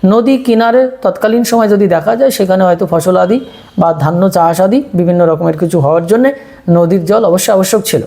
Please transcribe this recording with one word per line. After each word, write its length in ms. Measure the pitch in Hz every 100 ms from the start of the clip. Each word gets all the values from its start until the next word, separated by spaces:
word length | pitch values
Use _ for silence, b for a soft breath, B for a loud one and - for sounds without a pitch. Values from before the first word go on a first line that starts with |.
| 190
নদী 320 | 220 240 269
কিনারে 520 | 262 226 233 240 254 254
তৎকালীন 420 | 202 180 214 233
সময় 240 | 233 233 220
যদি 200 | 202 202
দেখা 280 | 170 196 233
যায়, 160 | 269
সেখানে 320 | - 190 190
হয়তো 220 | 185 175 180
ফসল 320 | 170 170 185
আদি 220 | 180 254 B B B -
বা 140 | 165
ধান্য 360 | 156 143 175 190
চাষ 320 | 180 165 165
আদি 220 | 190 247 277
বিভিন্ন 320 | 180 175 175 170
রকমের 320 | 160 170 156
কিছু 220 | 175 170
হওয়ার 280 | 139 165 170
জন্যে 260 | 220 269 277 B B -
নদীর 360 | 170 170 196 165
জল 200 | 214 214
অবশ্যই 280 | 180 -
আবশ্যক 280 | 196 185 220
ছিল। 180 | - 147